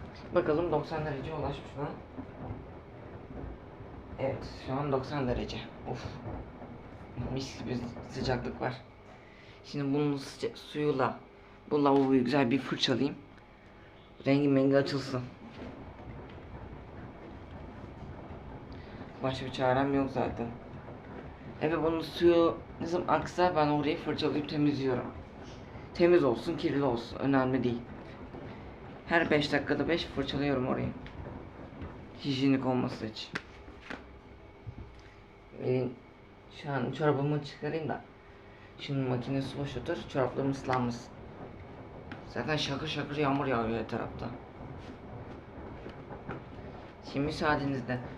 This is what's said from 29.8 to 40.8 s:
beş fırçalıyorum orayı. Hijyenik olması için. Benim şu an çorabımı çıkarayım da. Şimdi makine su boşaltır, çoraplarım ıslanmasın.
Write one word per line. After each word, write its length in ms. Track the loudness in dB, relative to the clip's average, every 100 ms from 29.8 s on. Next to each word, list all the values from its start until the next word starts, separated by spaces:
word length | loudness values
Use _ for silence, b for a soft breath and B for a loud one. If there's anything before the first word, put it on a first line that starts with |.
| 4
beş 180 | 2 0
fırçalıyorum 600 | -2 -2 0 2 2 2
orayı. 220 | 0 -2 -4 -10 -12 -10 -10 -12 -14 -14 -12 -12 -12 -14 -6 -2
Hijyenik 400 | 4 6 6 4
olması 400 | 2 0 -2 -8
için. 240 | -8 -6 -8 -8 -16 -16 -16 -12 -12 -12 -18 -18 -18 -20 -14 -14 -12 -16 -16 B B -20 -20 -18 -4
Benim 300 | 2 2 2 -4 -16 -20 -20 -20 -20 -12
şu 100 | -2
an 200 | 0 0
çorabımı 520 | 2 4 6 4 2
çıkarayım 460 | -2 -6 -4 -2 -2
da. 120 | -4 -6 -20 B B B B B -14
Şimdi 300 | -2 0 2
makine 320 | 0 2 0
su 180 | 0 -4
boşaltır, 500 | -4 -4 -2 -4 -2
çoraplarım 420 | 0 2 2 0
ıslanmasın. 600 | 0 2 2